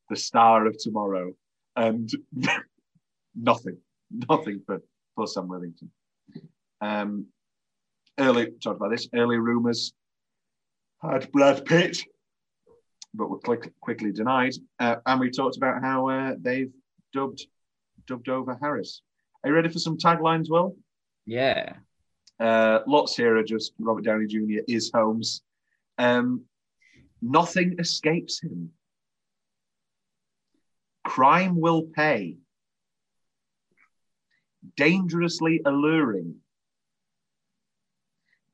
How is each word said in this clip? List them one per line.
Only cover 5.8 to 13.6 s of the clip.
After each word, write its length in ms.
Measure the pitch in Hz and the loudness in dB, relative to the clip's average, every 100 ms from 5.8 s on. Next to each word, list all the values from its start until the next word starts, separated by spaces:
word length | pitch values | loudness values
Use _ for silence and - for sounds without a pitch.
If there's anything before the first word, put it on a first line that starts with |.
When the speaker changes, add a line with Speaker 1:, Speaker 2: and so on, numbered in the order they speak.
| - _ _ _ _ - - _ _ - | -20 _ _ _ _ -20 -20 _ _ -10
Speaker 1:
Um, 460 | 104 104 101 104 - _ _ _ _ _ _ _ _ - | -6 -4 -4 -6 -10 _ _ _ _ _ _ _ _ 0
early, 340 | 135 120 113 - | 2 4 0 -4
talked 140 | 113 98 | -8 -4
about 140 | 104 | -4
this, 180 | 120 - | -4 -4
early 240 | 120 120 117 | 0 0 2
rumours 560 | 117 117 120 117 - - _ _ _ _ _ _ _ _ _ _ | 0 2 0 -2 -6 -12 _ _ _ _ _ _ _ _ _ _
had 300 | 160 - - | -4 -4 0
Brad 340 | 277 277 - - | 4 6 4 4
Pitt, 340 | 165 185 - - _ _ _ _ _ _ _ _ - - | 2 2 -2 -10 _ _ _ _ _ _ _ _ -20 -14
but 160 | 107 101 | -8 -8
were 80 | - | -6
quick, 320 | - 117 | -4 -4